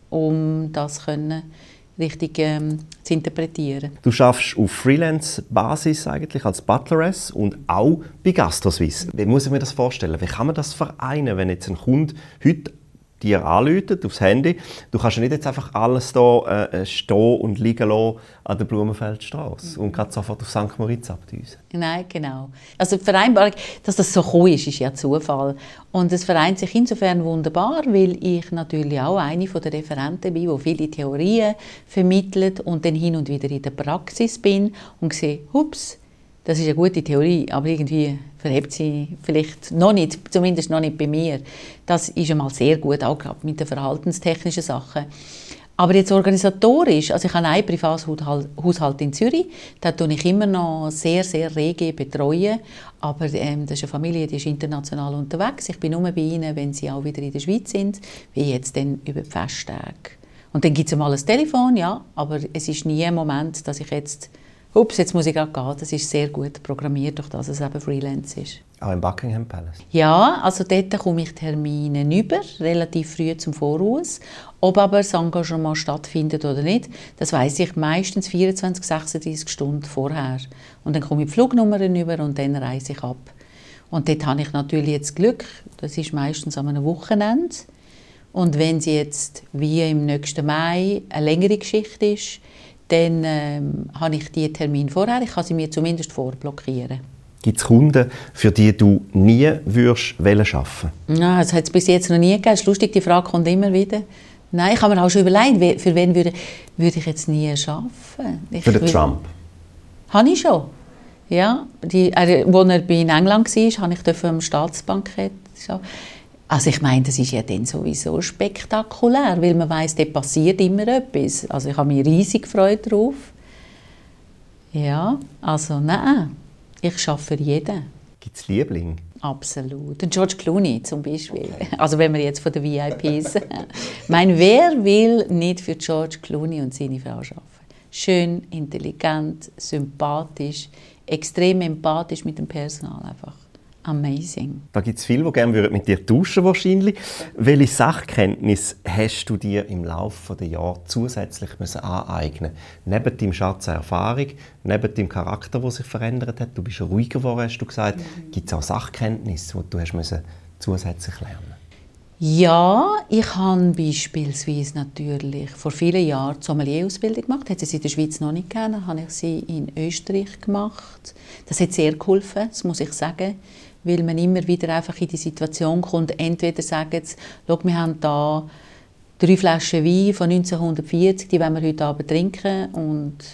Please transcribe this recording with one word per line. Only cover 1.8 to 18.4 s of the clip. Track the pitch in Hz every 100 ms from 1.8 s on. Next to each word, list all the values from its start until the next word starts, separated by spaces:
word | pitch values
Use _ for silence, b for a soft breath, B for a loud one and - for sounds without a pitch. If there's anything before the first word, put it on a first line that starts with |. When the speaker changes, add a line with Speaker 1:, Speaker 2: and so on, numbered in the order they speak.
| B -
Speaker 1:
richtig, | 160 156 160 160
ähm, | 151 151 151 156 156 -
zu | -
interpretieren. | 160 160 160 165 160 147 139 143 -
Speaker 2:
Du | 127
schaffst | - 127 123 - -
auf | 104
Freelance-Basis | - 127 143 165 156 156 - - 104 113 156 160 156 -
eigentlich | 147 156 139 107
als | 92
Butleress | - 127 131 160 170 190 -
und | - 104 - -
auch | 87 123 165 B B
bei | 185
GastroSuisse. | 185 85 - 98 - 80 - -
Wie | - 104
muss | 135 135
ich |
mir | 139
das | 135
vorstellen? | - 127 - 87 80
Wie | 90
kann | - 135
man | 156
das | 143
vereinen, | - 151 - 127 147 131 95
wenn | 92
jetzt | 90 -
ein | 92
Kunde | - 131 156 B B B
heute | 147 165 - - _ _ _ _
dir | 107 95 80
anruft, | 90 139 185 190 185 95
aufs | -
Handy? | 95 117 139 175 B B B
Du | 113
kannst | 120 113
ja |
nicht | 127
jetzt | 151 139
einfach | 127 -
alles | 101 113 127 -
da, | 131 123 120 - 104 101
äh, | 87 95
stehen | - - 101 117 123
und | 110 101
liegen | 110 117 107
lassen | 107 113 113 B B